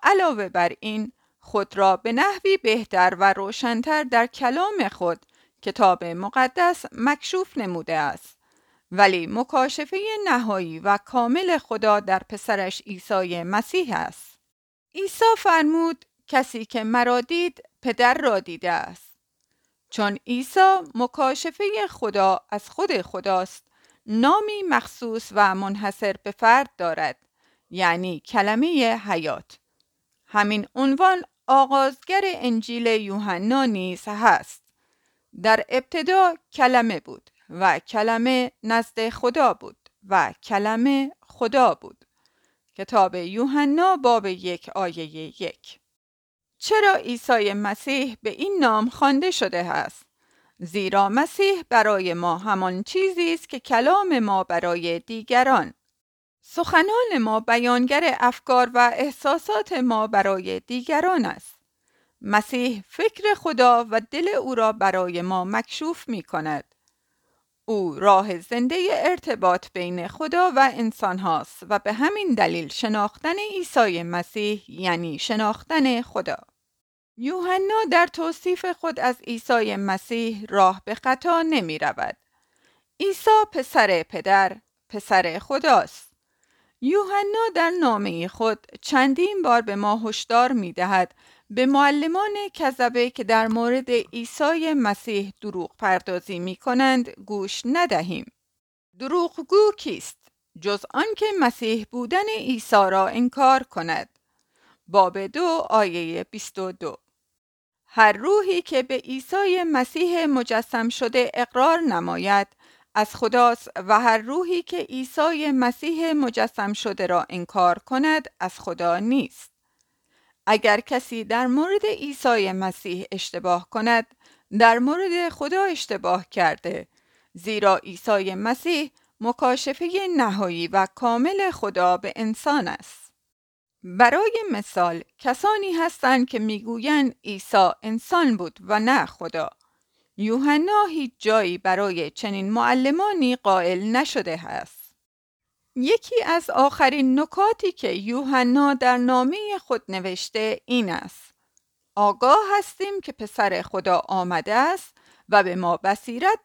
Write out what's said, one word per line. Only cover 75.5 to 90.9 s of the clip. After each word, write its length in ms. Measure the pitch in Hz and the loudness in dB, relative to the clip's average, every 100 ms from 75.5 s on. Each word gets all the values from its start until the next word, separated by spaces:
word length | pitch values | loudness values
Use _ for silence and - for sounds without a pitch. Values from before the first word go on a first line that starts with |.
| 220 - 320 262 240 | -4 -4 0 2 0
خدا. 360 | 240 - - - - _ _ _ _ _ _ - | -4 -8 -6 -8 -12 _ _ _ _ _ _ -8
یوحنا 680 | 254 370 359 370 392 440 403 | -6 -4 0 0 2 0 2
در 160 | 349 349 | 4 2
توصیف 580 | - 330 320 359 359 | 0 -6 -4 -4 -2
خود 360 | 370 339 330 294 | -4 -4 -6 -2
از 160 | 254 240 - | -2 -2 -8
عیسی 500 | 233 - 240 214 196 | -10 0 0 0 -2
مسیح 680 | 196 190 - 233 226 208 214 | -4 -4 -4 -4 -4 -6 -2
راه 340 | 196 185 190 | 4 4 4
به 100 | - | -6
خطا 480 | 226 262 262 349 339 | -6 -2 -2 0 0
نمی 360 | 320 294 170 151 | 2 0 -2 -4
رود. 380 | 147 - - - _ _ _ _ _ _ _ _ | -4 -4 -6 -8 _ _ _ _ _ _ _ _
عیسی 440 | 392 370 - 427 427 | -4 0 4 4 4
پسر 500 | 320 262 302 214 175 | -4 -2 2 4 2
پدر، 540 | 160 180 190 196 190 208 _ _ _ | -2 -6 2 4 4 -2 _ _ _
پسر 500 | 208 - 190 175 170 | -14 2 2 2 -4
خداست. 720 | - 269 302 226 - - - _ _ _ _ _ _ _ | -4 -2 4 4 4 -8 -20 _ _ _ _ _ _ _
یوحنا 640 | 254 392 392 403 403 440 453 | 0 0 0 -2 -2 -2 -2
در 160 | 339 330 359 | 0 0 2
نامه 480 | 285 214 202 165 180 | 0 0 -2 -6 -8
خود 380 | - 226 214 - - | -2 -2 -2 -8 -18
چندین 640 | - 277 262 269 370 403 | -2 2 2 2 0 0
بار 160 | 294 233 | 2 2
به 160 | 226 202 | 2 -2
ما 240 | 208 220 | 0 0
هشدار 480 | 220 214 - 233 247 | -4 -8 0 2 4
می‌دهد 640 | 254 180 - 180 | 2 -4 -4 0